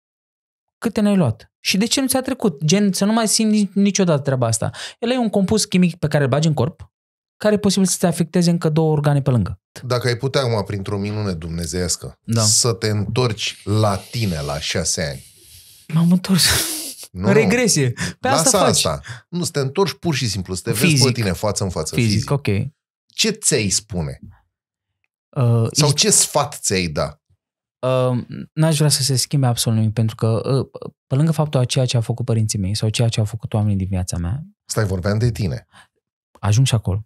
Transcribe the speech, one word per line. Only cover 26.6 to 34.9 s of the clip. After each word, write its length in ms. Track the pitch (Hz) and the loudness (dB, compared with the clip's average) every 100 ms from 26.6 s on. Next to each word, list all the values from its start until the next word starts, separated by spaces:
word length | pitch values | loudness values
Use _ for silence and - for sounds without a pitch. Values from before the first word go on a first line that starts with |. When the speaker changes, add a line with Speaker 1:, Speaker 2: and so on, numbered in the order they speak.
Speaker 2:
ți-ai 260 | - 95 87 | -2 0 0
da? 340 | 76 71 - _ _ _ _ _ _ 127 | -2 -4 -6 _ _ _ _ _ _ 0
Speaker 1:
Uh, 360 | 127 127 123 - - - | 2 2 -2 -6 -12 -8
n-aș 240 | - 160 151 | 0 2 4
vrea 120 | 151 | 2
să 140 | 143 | 2
se 120 | 131 127 | 0 -2
schimbe 300 | - 147 127 | 0 0 2
absolut 340 | 120 - 110 | 0 0 2
nimic, 140 | 110 | 0
pentru 220 | 107 113 - | 0 -2 0
că, 120 | 113 113 - | 0 0 0
uh, 400 | 131 - - - - - | -2 -2 -10 -16 -14 -4
pe 80 | 135 | 0
lângă 160 | 160 | 2
faptul 280 | 156 151 139 | 0 0 0
a 60 | 123 | 2
ceea 200 | 139 127 | 0 0
ce 100 | 120 | 0
au 60 | |
făcut 240 | 110 113 120 | 0 -4 0
părinții 340 | 113 107 107 | 0 0 -2
mei 160 | 95 104 | -2 -2
sau 140 | 110 | -2
ceea 180 | 110 117 | 0 0
ce 120 | 113 | 0
au 60 | 107 | -2
făcut 280 | 113 - | -4 -4
oamenii 240 | 107 104 98 | 0 0 0
din 100 | 95 | 0
viața 280 | 92 90 87 | -2 -4 -4
mea 260 | 85 135 185 _ - | -4 -6 -8 _ -6
Speaker 2:
Stai, 200 | - | -2
vorbeam 320 | 104 | 0